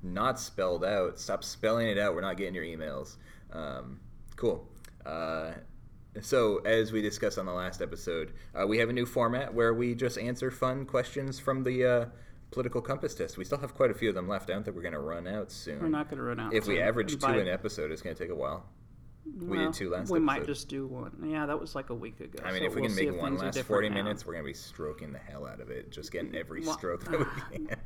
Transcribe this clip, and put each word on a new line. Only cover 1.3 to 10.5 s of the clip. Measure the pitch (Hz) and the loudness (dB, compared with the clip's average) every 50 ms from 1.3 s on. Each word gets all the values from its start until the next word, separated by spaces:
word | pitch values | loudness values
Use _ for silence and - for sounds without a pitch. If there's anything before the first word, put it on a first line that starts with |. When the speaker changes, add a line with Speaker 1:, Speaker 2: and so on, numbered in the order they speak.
| 98 98 - | -2 -2 -2
Speaker 1:
spelling | - - - - 107 113 117 117 | -6 -8 0 2 4 4 4 4
it | 113 101 | 4 4
out. | 98 104 101 85 | 4 4 4 2
We're | 85 | 2
not | 92 98 90 | 0 -2 -2
getting | 90 98 90 92 | -2 -2 -2 -2
your | 87 80 | -4 -4
emails. | 82 82 80 78 76 69 67 67 - - - - - - - - - | -6 -6 -6 -6 -4 -4 -6 -6 -8 -12 -18 -18 -18 -18 -18 -16 -12
Um, | 82 80 78 71 65 65 64 64 67 - - - - - - - - | -8 -6 -6 -6 -6 -6 -8 -10 -12 -12 -14 -16 -16 -14 -14 -14 -8
cool. | - - 117 87 - - - - - - - - - - | 0 2 2 2 2 -4 -12 -16 -18 -18 -18 -18 -12 -8
Uh, | 67 78 82 82 80 80 80 80 80 82 - - - - - - - - - - - - 110 | -6 -4 -4 -2 -2 -2 -2 -2 -4 -6 -10 -12 -14 -16 -16 -16 -16 -18 -18 -18 -12 -12 -10
so, | 107 - 139 131 117 107 101 90 - | 0 4 6 6 6 6 4 4 6
as | 104 113 113 113 104 | 6 6 6 6 4
we | 110 110 | 2 2
discussed | 104 104 101 - - 104 - - | 2 2 0 2 0 0 0 0
on | 95 | -2
the | 92 90 | -2 -2
last | 90 90 92 90 - | -2 -2 -4 -2 -4
episode, | 87 - 85 82 - 90 85 82 78 78 - - - - - | -4 -4 -4 -6 -4 -2 -2 -2 -2 -4 -6 -10 -12 -8 -2
uh, | - 98 | 0 2
we | 101 107 113 | 4 6 4
have | 117 113 | 4 4
a | 123 | 4
new | 123 120 | 0 0
format | 120 - 131 120 113 120 127 139 - - | 0 2 4 4 4 4 0 -2 0 2
where | 117 117 117 113 | 4 6 6 6
we | 113 123 120 120 | 4 2 2 2
just | 120 131 123 120 | 2 0 0 0
answer | - 107 123 127 - 131 131 | 0 -2 -2 -2 0 -2 -2